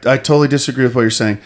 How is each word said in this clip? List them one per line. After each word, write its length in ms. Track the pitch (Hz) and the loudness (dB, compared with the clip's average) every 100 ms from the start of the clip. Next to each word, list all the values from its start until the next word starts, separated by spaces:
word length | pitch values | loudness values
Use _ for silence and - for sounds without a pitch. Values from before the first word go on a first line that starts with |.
| 120 | -2
I 100 | 131 | -2
totally 300 | - 147 147 | 2 2 2
disagree 380 | 139 139 131 123 | 0 -2 -2 0
with 100 | 120 | 2
what 60 | |
you're 100 | 113 | 0
saying. 280 | 110 110 101 | 0 -2 -4